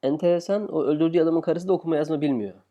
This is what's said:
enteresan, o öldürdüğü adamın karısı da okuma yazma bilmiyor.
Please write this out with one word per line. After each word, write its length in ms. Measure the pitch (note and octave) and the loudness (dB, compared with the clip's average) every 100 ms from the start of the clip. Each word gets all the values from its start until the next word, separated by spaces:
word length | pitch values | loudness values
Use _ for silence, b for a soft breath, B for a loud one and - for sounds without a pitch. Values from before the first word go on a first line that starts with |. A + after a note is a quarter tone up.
enteresan, 640 | C3+ D3+ F3 F3 E3+ G3+ G#3+ | -2 0 2 0 0 -4 -2
o 140 | D#3+ | -2
öldürdüğü 380 | C3+ D3+ E3 E3+ | 0 2 2 2
adamın 200 | E3 E3 | 2 0
karısı 280 | D#3+ E3 F3+ | 0 -4 0
da 40 | |
okuma 240 | F3 E3 D#3 | -2 0 -2
yazma 240 | D3+ D#3 | 0 -2
bilmiyor. 340 | D3 B2+ G2+ F#2 _ | 0 -2 -4 -10 _